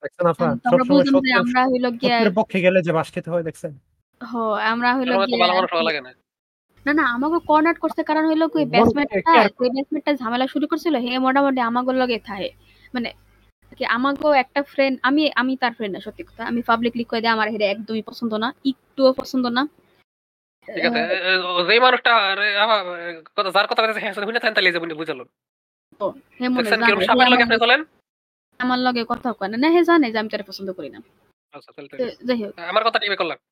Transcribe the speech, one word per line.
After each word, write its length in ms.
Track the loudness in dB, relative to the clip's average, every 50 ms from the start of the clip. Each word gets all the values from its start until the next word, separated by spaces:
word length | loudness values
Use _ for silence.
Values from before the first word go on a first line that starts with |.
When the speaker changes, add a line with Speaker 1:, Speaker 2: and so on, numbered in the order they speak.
| -12
Speaker 1:
দেখছেন 200 | -12 _ _ 0
আফা? 180 | 0 0 0 0
Speaker 2:
তো 240 | -2 -2 -2 _ 2
আমরা 160 | 2 2 2
Speaker 1:
সবসময় 140 | 4 4 4
Speaker 2:
বুঝলাম 240 | 4 4 2 2 2
যে 100 | 2 0
Speaker 1:
সত্যের, 40 |
Speaker 2:
আমরা 360 | 0 0 0 0 0 2 2 0
হইলো 180 | 0 0 -2
গিয়া 280 | -4 0 0 2 2 4
Speaker 1:
সত্যের 160 | 2 2 2
পক্ষে 260 | 0 -2 _ -2 2
গেলে 220 | 2 4 4 2 2
যে 100 | 2 0
বাস 200 | 0 -2 -2 -6
খেতে 180 | -10 -8 -4
হয়, 120 | -4 -4 -4
দেখছেন? 360 | -4 -10 -10 -12 -12 -12 -12 _ _ _ _ _ _ _ _ -14
Speaker 2:
হ, 160 | -10 -6 -4 -2 -2 -2
আমরা 440 | 0 0 -2 -2 0 0 0 0
হইলো 160 | 0 0 0 2
Speaker 3:
এরকম 100 | 2 2
এত 40 |
Speaker 2:
গিয়া 200 | 0 2 2 2
Speaker 3:
ভালো 60 | 2 2
মানুষ 200 | 2 0 0 0
Speaker 2:
আর 60 | 0
কি 60 | 0
Speaker 3:
হওয়া 80 | 0 -2
লাগে 80 | -4
না। 140 | -8 -10 -20 _ _ _ _ _ _ _ _ _ _ _ _ _ -4
Speaker 2:
না, 80 | -2 0
না, 80 | 2 2
আমাকে 440 | 0 0 -2 -2 0 0 -2 0
কর্নার 280 | 2 4 4 4 4 0
করছে 280 | 0 -2 -6 -4 -4 -4
কারণ 260 | -2 0 0 2 2
হইলো 200 | 2 2 0 0
কি 100 | 0 -2
Speaker 1:
বল, 120 | -2 2
Speaker 2:
ব্যাটসম্যানটা, 500 | 4 4 4 4 4 0 -2 -2 -2 -2
Speaker 1:
কে 180 | 2 4 6 6
আর 100 | 6 4
Speaker 2:
যে 220 | 2 _ -2 -2 0
ব্যাটসম্যানটা 420 | -2 -4 _ -6 -6 -2 -2 -2
ঝামেলা 320 | -2 -2 -4 -2 -2 -2
শুরু 200 | -2 -2 -4 -2
করছিল, 300 | -2 -4 -2 -2 0 0
হে 220 | 0 -2 -2 -2 0
মোটামুটি 420 | 0 2 2 4 2 2 2 0
আমাগোর 340 | 0 0 0 -2 0 0 0
লগে 240 | 0 0 0 -2 -4
থাহে। 320 | _ -8 -10 -8 -8 -10 -10 _ _ _ _ _ _ -10 _
মানে 180 | -6 -6 -6 -10 _ _ _ _ _ _ _ _ _ _ _ -12 _
কি 60 | -4
আমাগো 480 | -2 -2 0 0 -2 -2 0 0 2 4
একটা 300 | 4 2 0 _ -4 -4
ফ্রেন্ড, 360 | -4 -2 0 0 0 0 0 0
আমি, 280 | 0 2 2 0 0 0
আমি 220 | 0 -2 -2 -2
তার 160 | -2 -2 -4 -4
ফ্রেন্ড 220 | _ -8 -8 -8
না, 60 | -8
সত্যি 240 | -12 -14 -14 _ -18
কথা। 200 | _ _ -12 -8
আমি 180 | -6 -4 -6 0
পাবলিকলি 420 | 0 0 2 2 -2 -2 -2 -6
কই 160 | _ -4 -2
দেই, 100 | 0 0
আমার 180 | 0 2 0 -2
হেরে 160 | -2 0 0
একদমই 380 | 0 0 -2 -6 -6 -6 -6 -6
পছন্দ 320 | -8 -10 -8 -6 -4 -4
না, 200 | -2 -4 -4 -6 _ _
একটুও 480 | -4 -4 _ _ _ _ 2 2 2 2
পছন্দ 340 | 2 -6 -6 -4 -4 -2
না। 220 | -2 -2 -2 -2 -4 _ _ _ _ _ _ _ _ _ _ _ _ _ _ _ _ _ _ _ -12 -8
Speaker 3:
ঠিক 100 | -2 -2
আছে, 140 | 0 0 0
Speaker 2:
এ, 40 | -2
Speaker 3:
এ, 320 | -2 -2 -2 0 0 0
এ, 40 | 0
ও 280 | 0 -2 -2 -2 0
যেই 140 | 2 4 4
মানুষটা, 360 | 4 4 2 2 2 2 2
আরে, 420 | 4 2 0 -2 -2 -2 -2 0 0
আহা, 400 | 2 2 2 0 0 -4 -8 -10
এ, 240 | -10 -10 -12 -12 -16 -12 _
কথা, 140 | -4 -4 0
যার 160 | 2 0 0
কথা 160 | 0 0 0 0
কইতেছে, 180 | 0 -2 -4
হ্যাঁ, 140 | -6 -6 -6
শুনে 260 | -6 -6 -4 -4 -2
থাকেন, 140 | -2 0 0
তাহলে 140 | 2 2 2
এই 40 | 0
যে 220 | 0 -4 -6 -8
বুঝে 200 | -8 -8 -8 -8
লন। 120 | -10 -10 _ _ _ _ _ _ _ _ _ _ _ _ _ _ _
Speaker 2:
ও, 80 | -6 -6 -6 -8 _ _ _ _
হে 80 | -4 -4
মনে 140 | -2 -2 0
Speaker 3:
দেখছেন 180 | 0 0 2
Speaker 2:
জানে, 60 | 2
Speaker 3:
কিরকম 140 | 2 2 2
Speaker 2:
হে 60 | 2
Speaker 3:
সাপের 200 | 2 4 4 6
লগে 160 | 6 6 4 4
Speaker 2:
আমার 0 |
Speaker 3:
আপনি 160 | 2 2 2
চলেন? 260 | 4 2 2 2 0 _ _ _ _ _ _ _ _ _ _ _ _ _ _ _
Speaker 2:
আমার 200 | -4 -2 -2 0
লগে 260 | 0 0 -2 -2 -4 -4
কথা 240 | -6 -6 -4 -8 -6
কয় 160 | _ -6 -6
না। 80 | -4
না, 120 | 0 0 4
হে 160 | 4 4 4
জানে 280 | 6 6 4 4 2 0
যে 60 | -4
আমি 100 | -4 -4
তারে 140 | -6 -8 -8
পছন্দ 300 | -10 -14 -12 -10 -10 -10
করি 180 | -10 -12 -14
না। 80 | -14 -16 -20 _ _ _ _ _ _ _ _ _ _
Speaker 3:
আচ্ছা, 200 | -20 -20 -20 -20
তাহলে 160 | -20 -20 -20
তো 220 | -8 -6 -6 -6 -6 _
Speaker 2:
তো 60 | -6
যাই 160 | -4 -4 -4 -4
হোক। 160 | -8 -10 -12
Speaker 3:
আমার 260 | -10 -2 -2 0 0
কথা 140 | 2 0 0
টিপে 180 | -2 -2 -2
করলাম। 220 | -2 -2 -4 -4 -8 _ _